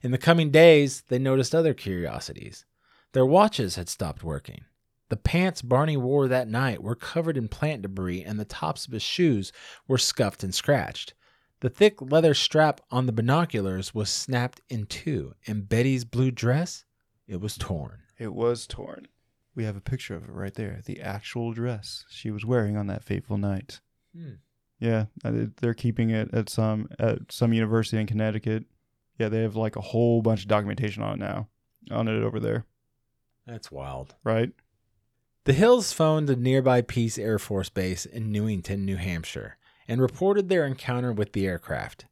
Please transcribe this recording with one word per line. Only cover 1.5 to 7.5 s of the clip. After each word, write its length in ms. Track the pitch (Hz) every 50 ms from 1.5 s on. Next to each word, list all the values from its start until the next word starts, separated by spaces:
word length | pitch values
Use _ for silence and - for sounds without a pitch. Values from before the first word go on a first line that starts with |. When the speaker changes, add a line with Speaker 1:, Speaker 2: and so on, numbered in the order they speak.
| -
Speaker 1:
other 200 | 165 165 156 127
curiosities. 920 | - - 101 92 87 85 73 - - - - - - - - - - _ _ _ _ _ _ _ _ _ _
Their 140 | - 131 127
watches 500 | 131 151 185 208 220 - - 117 92 -
had 140 | 90 87 -
stopped 340 | - - 95 80 73 - -
working. 420 | 80 76 71 - - - - - _ _ _ _ _ _ _ _ _
The 80 | -
pants 440 | 101 _ - - 170 185 190 - -
Barney 360 | 127 120 127 131 151 160 151
wore 300 | 139 123 127 139 143 139
that 200 | 127 127 127 123
night 340 | 110 110 120 135 131 107 -
were 140 | - 104 117
covered 420 | - - - - 165 165 165 156
in 100 | 135 117
plant 360 | 107